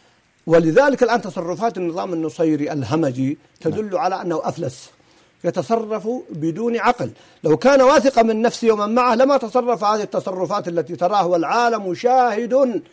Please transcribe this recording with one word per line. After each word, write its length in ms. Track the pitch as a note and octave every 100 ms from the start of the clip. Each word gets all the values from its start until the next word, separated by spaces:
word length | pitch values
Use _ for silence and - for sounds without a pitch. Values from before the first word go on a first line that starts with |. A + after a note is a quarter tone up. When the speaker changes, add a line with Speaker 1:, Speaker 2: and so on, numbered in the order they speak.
| _ _ _ _ -
Speaker 1:
ولذلك 560 | E3 D#3+ F3 C#4+ B3+
الآن 200 | A#3 A#3
تصرفات 540 | G3+ F3+ E3+ F3 A3+ F#3
النظام 360 | F3 E3+ G3
النصيري 600 | E3 D#3+ D#3 E3 D3+ D3
الهمجي 680 | D3+ A2 D#3+ D3 B2+ C3 D3+ _ _
تدل 240 | E3 D#3
Speaker 2:
نعم. 120 | G#3+ F3+
Speaker 1:
على 260 | F3 F#3+
أنه 180 | F3 D#3+
أفلس، 460 | - E3+ D3+ - - _ _ _ _ _
يتصرف 640 | E3+ F3+ C#3+ A3+ G#3+ G#3+ G3+ B3 -
بدون 460 | E3+ D#3+ E3 A#3 A#3
عقل. 340 | G#3 A#3+ B2+ - _ _
لو 120 | D#3+ D#3
كان 260 | B3+ C#4
واثقا 400 | B3+ D4+ B3+ A#3+
من 200 | A3+ A3
نفسه 280 | A#3 - A3+
ومن 240 | G#3+ G#3
معه 200 | A#3 B3
لما 220 | A3+ C4 C4+
تصرف 480 | A3+ B3+ B3 A3+
هذه 180 | G#3 G#3+
التصرفات 680 | F#3+ G3+ G3 F#3 E3+ G3+ F3+
التي 280 | E3+ D#3+ E3+
تراه 300 | F3 G3+ F3
والعالم 680 | F3 D3+ A3 A#3+ A3+ F#3+
شاهد 880 | F3 A#3+ C4 B3 G#3 A#3 B3+ C4 G3 -